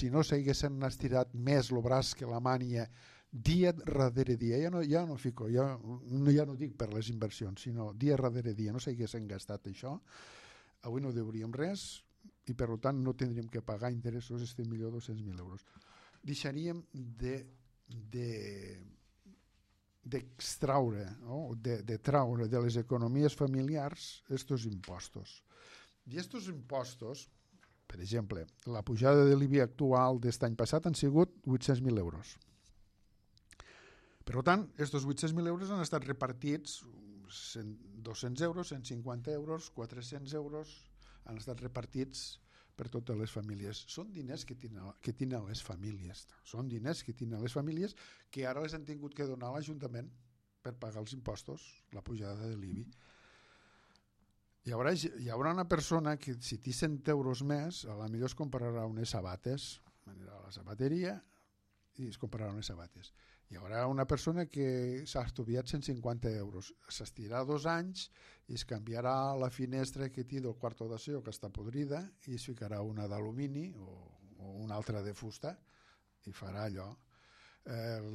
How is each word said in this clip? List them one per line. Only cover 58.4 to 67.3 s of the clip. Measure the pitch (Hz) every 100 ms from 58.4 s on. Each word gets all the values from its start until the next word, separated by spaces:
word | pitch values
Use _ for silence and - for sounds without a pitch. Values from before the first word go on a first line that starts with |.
| 147 127 120 117 110
unes | 110 117 107
sabates, | 92 104 123 139 - - - _ 104
anirà | 95 95 101
a | 98
la | 95
sabateria | 90 107 135 170 175 202 - _ _ _ _ _ _ -
i | 123
es | -
comprarà | 107 113 104
unes | 104 -
sabates. | 85 87 90 - - - _ -
Hi | 90
haurà | 95 113 127
una | 135 135
persona | 139 160 170 165
que | 143 135 127 123 127 151
s'ha | 135 117
estudiat | - 113 120 131
cent | 147 147
cinquanta | 123 120 120 120
euros, | 107 101 95 - - -
s'estirarà | - 107 - 104